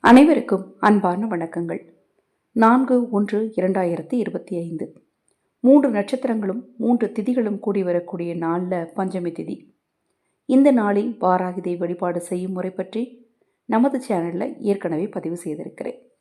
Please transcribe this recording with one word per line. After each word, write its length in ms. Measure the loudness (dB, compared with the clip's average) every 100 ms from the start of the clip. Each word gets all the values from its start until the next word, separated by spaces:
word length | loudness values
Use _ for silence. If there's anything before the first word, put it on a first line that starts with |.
அனைவருக்கும் 720 | 10 10 10 6 0 -4 -6 0
அன்பான 480 | 4 4 2 -2 -2
வணக்கங்கள். 600 | -4 -4 -6 -6 -6 -10 _ _ _ _ _ _
நான்கு 580 | 2 4 6 4 0 0
ஒன்று 420 | -2 0 -2 -4 -2
இரண்டாயிரத்தி 580 | -2 0 0 -2 -4
இருபத்தி 420 | -4 -2 -6 -8 -8
ஐந்து. 460 | -8 -8 -10 -14 _ _ _ _ _ _
மூன்று 300 | 6 6 6
நட்சத்திரங்களும் 720 | 0 -2 -4 -4 -4 -4 -6 -10 _
மூன்று 360 | -2 0 0 -4
திதிகளும் 400 | -4 -2 -2 -4
கூடி 240 | -4 -2
வரக்கூடிய 520 | -2 -2 -4 -10 -8
நாள்ல 520 | -6 -4 -4 -2 -4 -6 -6
பஞ்சமி 360 | -6 -4 -6
திதி. 420 | -8 -10 -12 -14 _ _ _ _ _ _ _
இந்த 260 | _ 4 6
நாளில் 460 | 4 2 0 -2 -2
வாராகி 400 | 0 2 0 -6
தேவி 160 | -6 -4
வழிபாடு 440 | -4 -4 -4 -4
செய்யும் 320 | -6 -6 -6
முறை 180 | -6 -8
பற்றி 560 | -8 -8 -6 -8 -12 _ _ _ _
நமது 360 | _ 2 2 0 -2
சேனல்ல 460 | -2 -2 -4 -8 -6
ஏற்கனவே 500 | -2 -2 -2 -4 -4
பதிவு 280 | -6 -8 -8
செய்திருக்கிறேன். 680 | -8 -10 -10 -10 -12 -12 _ _